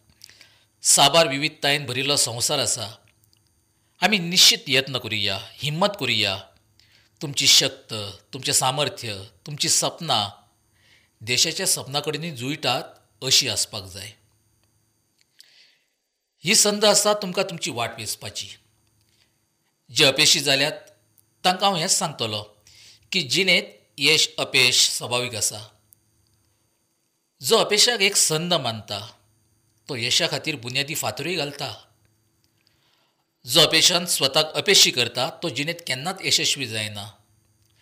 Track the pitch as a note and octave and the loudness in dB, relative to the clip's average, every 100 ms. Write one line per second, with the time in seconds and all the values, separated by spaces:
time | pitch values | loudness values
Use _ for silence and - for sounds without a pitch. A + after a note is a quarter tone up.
0 | _ _ - - - _ _ _ - - | _ _ -20 -20 -20 _ _ _ 2 6
1 | C#3+ E3 D#3 C#3 D3+ - C#3+ D3 C#3 B2+ | 6 6 4 2 -4 -2 0 0 -2 -4
2 | C3+ D3 - A#2 A2+ D3 A#2 - G#2 - | 0 0 0 0 -2 0 -2 -2 -6 -12
3 | _ _ _ _ _ _ _ _ _ - | _ _ _ _ _ _ _ _ _ -2
4 | F#3 G#3 E3+ F3+ - A#3 D3+ C3 C3+ B2+ | 0 0 0 4 4 4 2 0 0 -6
5 | A2 G#2+ G2+ F#2+ - - C#3+ D#3 G3+ G#3 | -4 -2 -2 -4 -8 -8 -6 0 -2 0
6 | B2 A2+ G2+ G2 - _ _ _ _ _ | -2 0 0 -2 -10 _ _ _ _ _
7 | _ - D3+ C#3 C#3 - C#3 - - A2 | _ -12 -8 -2 2 4 2 -4 -14 -10
8 | G2+ F#2+ _ C3+ A#2+ C3+ C3 C#3+ C#3 - | -10 -14 _ -10 -2 0 0 0 -2 -4
9 | A#2 G2 G2+ _ - D3 D#3+ - D3 - | -10 -10 -14 _ -14 -6 0 0 0 -4
10 | E3 A#2 G2+ - _ _ _ _ _ _ | -2 0 -2 -8 _ _ _ _ _ _
11 | _ _ A2 B2 D#3+ D#3+ F#3 - B2+ C#3+ | _ _ -2 0 0 0 -2 -2 -2 -4
12 | D3+ D3+ E3+ C3 B2+ D3+ C3+ C3 - - | -4 -6 -6 -6 -6 -4 -2 -2 -4 -18
13 | _ _ C3 - B2+ G2+ - A2 F#2+ F#2+ | _ _ 0 2 2 -2 -4 -8 -12 -14
14 | G#2 - _ _ _ _ _ _ _ _ | -16 -18 _ _ _ _ _ _ _ _
15 | _ _ _ _ - _ _ _ _ _ | _ _ _ _ -20 _ _ _ _ _
16 | _ _ _ _ D#3+ G#3+ G#3 G#3 G#3 G3+ | _ _ _ _ 2 4 4 4 4 6
17 | G#3 G#3 F#3+ F3+ F#3+ E3+ F3 A#2 A2+ - | 4 2 0 -4 -4 -4 -8 -4 -6 -6
18 | G#2 - A2 - G2 - _ _ _ _ | -10 -10 -10 -12 -14 -16 _ _ _ _
19 | _ _ _ _ _ _ _ _ _ A#2 | _ _ _ _ _ _ _ _ _ 2
20 | C#3+ C#3+ D3+ - C#3 C3+ C#3+ - - _ | 2 4 4 2 2 2 0 -4 -16 _
21 | _ _ _ _ F#3 F#3+ G3+ F3+ F3+ - | _ _ _ _ 0 2 2 0 0 0
22 | F3 C#3 A2+ G#2 G#2 _ _ - - - | -2 -4 -6 -6 -10 _ _ -20 -20 -20
23 | - F#3+ C#3 C#3 F#3+ F3 - - _ - | -6 -4 -2 0 2 2 0 -14 _ -2
24 | C#3+ D#3 - - C3+ C3+ B2 B2 - - | 2 4 2 -2 -2 4 4 4 2 0
25 | A#2 B2 B2 G#2+ - G#2+ A2+ _ _ _ | -4 -2 -2 -2 -4 -4 -16 _ _ _
26 | _ _ _ _ _ _ _ _ _ _ | _ _ _ _ _ _ _ _ _ _
27 | _ _ _ _ B2+ A3 F3+ G#3 A#3+ A#3 | _ _ _ _ 0 2 4 4 2 4
28 | G3 G3 - D#3 F3 E3+ B2 A2 - G2+ | 2 2 2 0 0 -2 -2 -6 -8 -12
29 | A2 - _ _ _ _ _ _ - C3 | -12 -20 _ _ _ _ _ _ -10 -6
30 | A#2+ - E3 C#3+ D#3 C#3+ A#2+ B2+ C#3+ D3+ | 0 0 0 -2 -6 -6 -6 -6 -4 -4
31 | A#2+ - D3+ F3+ C#3+ - C3+ - _ _ | -6 -6 -6 -4 -6 -6 -10 -10 _ _
32 | _ _ _ _ _ _ _ _ _ _ | _ _ _ _ _ _ _ _ _ _
33 | _ _ _ _ A#2+ E3 D3+ D#3+ - F3+ | _ _ _ _ -2 2 4 6 4 2
34 | F3 - C#3+ D#3 D#3 D3+ - G3 E3+ B2 | 0 0 2 2 0 -2 4 6 6 2
35 | A#2 - C3 - - A#2 D3 E3+ - C3 | -2 0 -4 -4 -6 -4 -6 -6 -6 -6
36 | D#3+ F#3+ C#3+ C3 D3+ C#3+ B2 A2 G#2+ G#2 | -6 -4 -2 0 0 -2 -4 -6 -6 -8
37 | G#2 - _ _ _ _ _ _ | -14 -18 _ _ _ _ _ _